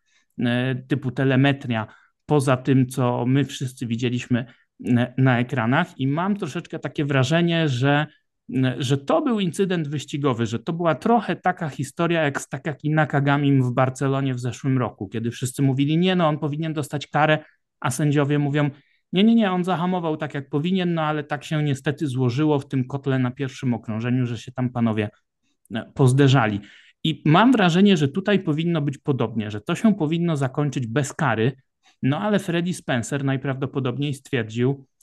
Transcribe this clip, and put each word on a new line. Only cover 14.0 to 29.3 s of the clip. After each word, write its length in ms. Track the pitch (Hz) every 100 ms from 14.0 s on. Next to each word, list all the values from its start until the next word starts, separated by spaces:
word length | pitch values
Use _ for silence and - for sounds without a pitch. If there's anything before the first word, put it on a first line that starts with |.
| 139 135 135
w 60 | 127
zeszłym 380 | 123 - 139 131
roku, 300 | 113 - 98
kiedy 220 | 117 117
wszyscy 320 | - 123 -
mówili: 360 | 139 131 143 156
„Nie, 180 | 185 185
no, 120 | 160
on 100 | 151
powinien 340 | 156 151 165
dostać 340 | 156 139 147 -
karę”, 320 | 147 156 156 - _ _ -
a 100 | 143
sędziowie 480 | 131 151 143 139 147
mówią: 320 | 143 147 147 135 _ _ -
„Nie, 120 | 175
nie, 100 | 220
nie, 180 | 233 208
on 120 | 185
zahamował 520 | 180 170 180 185 170 156
tak, 180 | 151
jak 140 | 147 135
powinien, 460 | 147 170 185 175
no 80 | 165
ale 220 | 151 151
tak 200 | 147 147
się 180 | - 156
niestety 440 | 147 131 - - 156
złożyło 520 | 127 127 117 156 143
w 100 | 135
tym 180 | 135 127
kotle 320 | 139 139 131
na 120 | 127
pierwszym 440 | 123 135 - 135
okrążeniu, 520 | 117 113 110 120 127 120
że 120 | 113
się 140 | -
tam 180 | 131 127
panowie, 400 | 127 117 107 107 - _ _ _ _ -
e, 180 | 113 -
pozderzali”. 640 | - 135 135 139 131 110 104 - - _ _
I 180 | 160 151
mam 280 | 160 160 233
wrażenie, 440 | 247 180 165 202 180
że 120 | 143
tutaj 320 | 180 190 202
powinno 400 | 196 151 170 165
być 180 | 147 139
podobnie, 520 | - 131 113